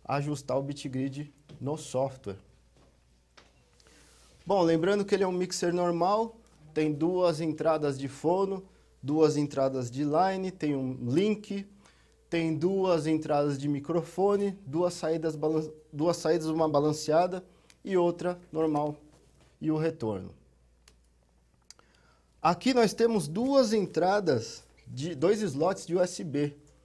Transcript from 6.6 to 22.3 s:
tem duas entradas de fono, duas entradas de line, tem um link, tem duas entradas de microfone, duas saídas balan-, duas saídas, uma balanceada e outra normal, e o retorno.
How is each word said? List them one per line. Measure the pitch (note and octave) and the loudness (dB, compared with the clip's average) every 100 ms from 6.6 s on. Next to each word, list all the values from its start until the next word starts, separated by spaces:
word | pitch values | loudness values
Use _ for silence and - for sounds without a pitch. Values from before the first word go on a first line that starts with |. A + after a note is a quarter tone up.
| - | -8
tem | D#3 D#3 | -2 0
duas | D3 D#3+ F#3 F3 D3+ | 0 0 2 2 2
entradas | E3 D3+ D#3+ D#3 D3 C3 | -4 -2 0 2 0 -2
de | C3+ | -8
fono, | - D3+ F#3 G3 F#3+ - _ _ _ | -4 0 0 0 -4 -10 _ _ _
duas | C3 D#3 D3+ D3 | -4 4 4 4
entradas | C#3+ C#3 C3+ C3 B2 | -2 0 0 0 -6
de | B2+ | -4
line, | D3 D#3 F#3+ F#3+ F#3+ | 0 2 2 0 -6
tem | F#3 D3+ C#3 | -4 -2 -2
um | C3 B2 A#2+ | -4 -6 -2
link, | D3 G#3 G#3 - G3 G3 - - _ _ _ - | 2 2 0 -4 -10 -10 -18 -20 _ _ _ -6
tem | E3+ E3 D3+ | -2 0 0
duas | F3 G3 F#3 E3 D3+ | 0 2 2 2 2
entradas | D#3 D3+ D3 D3 C#3 | 0 0 0 0 0
de | D3 | -2
microfone, | C#3+ C#3 E3+ E3 - G3+ G3+ G3+ F#3 | -2 0 -2 -2 0 2 2 0 -4
duas | C3+ D#3+ F3 | -6 -2 -2
saídas | F3 D#3+ E3 D#3+ | -2 -2 -2 -2
balan-, | D#3 D#3 D#3 D#3 - - | -2 0 0 -2 -12 -14
duas | D3 E3+ E3+ | -2 0 0
saídas, | D#3 E3 D#3 | 2 0 0
uma | D#3+ D#3 | 0 2
balanceada | C#3+ D3+ D3 - D#3+ F3+ F3+ - _ _ - | 4 2 0 2 2 2 -2 -12 _ _ -14
e | - F#3 | -2 2
outra | F3 F3 F3+ F3+ - | 2 0 -4 -4 -6
normal, | D#3 D#3+ D3 D3+ D3 - - _ _ _ - | -2 0 0 -2 -6 -16 -20 _ _ _ -6
e | D#3 | -2
o | D#3 | 0
retorno. | D#3+ D#3 A2 G2 F#2 - _ _ _ _ _ _ _ _ _ _ _ _ _ - _ _ _ _ _ | 0 -2 -4 -4 -8 -18 _ _ _ _ _ _ _ _ _ _ _ _ _ -20 _ _ _ _ _